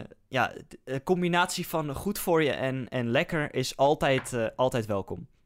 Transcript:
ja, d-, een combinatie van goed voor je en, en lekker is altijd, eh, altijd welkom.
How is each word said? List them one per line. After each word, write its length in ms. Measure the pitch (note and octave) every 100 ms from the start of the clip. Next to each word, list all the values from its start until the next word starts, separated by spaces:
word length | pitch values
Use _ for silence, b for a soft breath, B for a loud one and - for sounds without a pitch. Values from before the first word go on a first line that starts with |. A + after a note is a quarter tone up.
| G#2+ - -
ja, 260 | B2+ A2+ - -
d-, 100 | -
een 200 | - C3
combinatie 640 | - F3+ F3 F3 F3+ - E3+
van 280 | E3 D3+ C3
goed 240 | G3 G#3
voor 240 | - E3
je 80 | D3
en, 360 | - C3 C3 B2
en 200 | B2+ A#2
lekker 440 | B2+ F3 E3 D3
is 240 | B2+ C3 -
altijd, 560 | C#3 D#3 D#3 C3 -
eh, 140 | B2 A2 -
altijd 300 | C3 B2+ G#2
welkom. 420 | G2+ - G2 - _